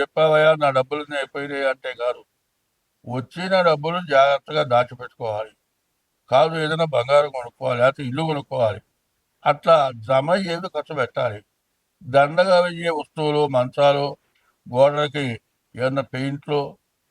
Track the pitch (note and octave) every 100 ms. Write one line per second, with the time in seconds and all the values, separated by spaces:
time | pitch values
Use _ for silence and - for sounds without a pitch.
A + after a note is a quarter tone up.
0 | C#3+ - D#3 D#3 D#3 D#3 C#3+ C3 C3 D3
1 | D3 D3 C3 C#3+ C#3+ C#3 C#3 C3+ C3 A#2+
2 | A#2+ A#2+ _ _ _ _ _ _ _ _
3 | A#2 B2+ B2 F3 F#3 F#3+ F3 D3+ D#3 F3+
4 | E3 C#3 C#3 C#3 - D3+ C#3+ A#2+ B2 B2
5 | B2 - A#2 G#2 A2 _ _ _ _ _
6 | _ _ _ C3 D#3+ E3 D#3 D#3+ D#3+ B2+
7 | B2 D3 D3 C3 A#2+ - C3 B2 B2+ C#3+
8 | C3 C#3 D#3+ C#3+ - C3 A2 G2 _ _
9 | _ _ _ _ D3 D3 E3+ E3 C3+ A#2+
10 | A2+ C3 D3+ F#3+ F#3 E3 F3+ - - D3
11 | A#2+ C#3 B2 G#2 - _ _ _ _ _
12 | C#3 C3+ C#3+ E3 F#3+ F3+ F3 E3+ E3+ D3+
13 | - D#3+ D3+ D3 D3 B2+ C3 - C#3+ C#3+
14 | C#3+ - _ _ _ _ - B2 C#3+ D3
15 | D3 D3 C3 A2+ _ _ _ A2+ C3 C#3
16 | A#2+ C3 C#3 C#3+ - D3 C#3+ - _ _
17 | _